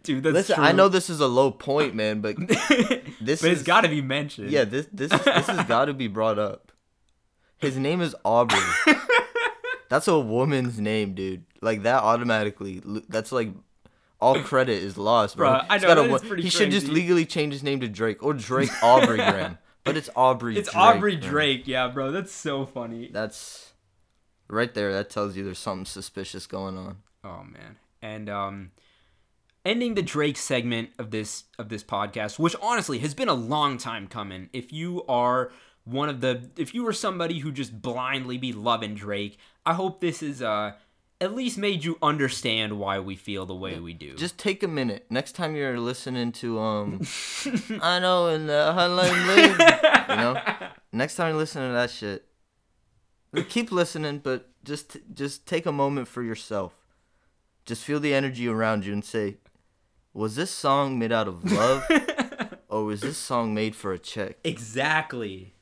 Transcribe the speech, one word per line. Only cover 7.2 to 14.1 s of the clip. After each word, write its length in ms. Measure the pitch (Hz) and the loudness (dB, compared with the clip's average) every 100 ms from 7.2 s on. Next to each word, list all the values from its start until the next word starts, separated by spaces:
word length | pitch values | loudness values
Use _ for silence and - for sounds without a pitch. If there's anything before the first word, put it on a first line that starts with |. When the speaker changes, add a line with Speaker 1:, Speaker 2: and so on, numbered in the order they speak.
| _ _ _ _ | _ _ _ _
Speaker 2:
His 180 | 147 131 | -4 0
name 240 | 139 180 | 0 0
is 140 | 170 - | -2 -2
Aubrey. 360 | 98 117 120 - - - - | 2 4 4 2 2 2 4
Speaker 1:
<laughs> 1040 | 294 - 480 494 466 466 - 480 453 - | 4 4 2 2 -4 -4 -4 -8 -10 0
Speaker 2:
That's 160 | 135 156 | 0 4
a 120 | 160 | 2
woman's 600 | 117 113 143 135 123 113 | 2 0 2 2 -2 -2
name, 360 | 104 110 101 | -2 0 -2
dude. 300 | 95 95 92 - _ | -4 -6 -8 -14 _
Like, 220 | 113 107 | -2 0
that 200 | 107 127 | 2 4
automatically, 760 | 110 117 120 110 104 - 98 92 - | 4 4 2 2 0 -4 -10 -10 -8
l-, 140 | 107 - | -10 -4
that's, 240 | 110 110 | -4 -2
like, 160 | 127 110 95 _ _ _ _ _ | -2 -2 -8 _ _ _ _ _